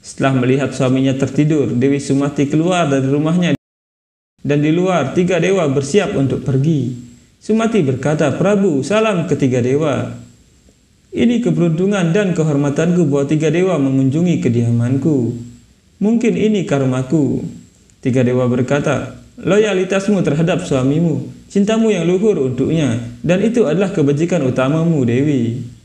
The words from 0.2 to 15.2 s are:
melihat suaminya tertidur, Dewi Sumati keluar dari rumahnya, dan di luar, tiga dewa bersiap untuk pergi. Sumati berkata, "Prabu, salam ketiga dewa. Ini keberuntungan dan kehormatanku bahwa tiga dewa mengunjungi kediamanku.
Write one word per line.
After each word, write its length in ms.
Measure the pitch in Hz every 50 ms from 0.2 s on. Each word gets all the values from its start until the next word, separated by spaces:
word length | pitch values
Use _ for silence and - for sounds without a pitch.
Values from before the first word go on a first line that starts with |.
| 143 135 131 127
melihat 320 | 120 123 135 139 135 127 -
suaminya 400 | - 135 127 131 131 135 135 131
tertidur, 560 | 135 139 123 - 151 151 151 160 151 131 107
Dewi 320 | 120 120 127 139 139 139
Sumati 480 | 139 - 139 139 139 143 - - 143 139
keluar 400 | 156 156 160 180 185 175 170 143
dari 160 | 139 135 131
rumahnya, 480 | 135 139 147 151 160 165 180 175 160 143 - _ _ _ _ _ _ _ _ _ _ _ _ _ _ _ _
dan 160 | - 131 143 147
di 160 | 147 156 160
luar, 400 | 175 180 185 180 160 135 123 -
tiga 240 | 175 180 175 185 165
dewa 320 | 165 180 196 190 165 143
bersiap 480 | 131 139 131 - - 208 185 - - 135
untuk 240 | 139 127 - -
pergi. 640 | - 147 131 131 139 160 165 139 123 123 127 - - - - - - _ _ _
Sumati 400 | - - 214 220 226 226 233 208
berkata, 560 | 151 131 127 117 - 147 156 151 165 135 123
"Prabu, 480 | - 160 196 214 196 196 190 151 135 127
salam 400 | - 202 220 220 220 202 170 151
ketiga 400 | - 151 - 139 131 123 127 117
dewa. 480 | 123 135 147 160 151 127 117 117 120 117 117 - - - _ _ _ _ _ _ _ _ _ _ _ _ _ _ _
Ini 320 | - - 240 233 247 226
keberuntungan 720 | - 185 151 156 170 170 160 160 185 196 208 196 180 165
dan 240 | 165 214 208 185 165
kehormatanku 720 | 165 156 156 147 139 143 143 143 - 160 175 175 180 170 139
bahwa 160 | 139 143 139
tiga 240 | 139 156 151 160 156
dewa 320 | 151 170 185 190 175 151
mengunjungi 640 | 135 135 135 135 135 131 131 160 175 180 165 - -
kediamanku. 960 | 123 113 120 117 117 117 117 117 123 135 139 - 165 151 131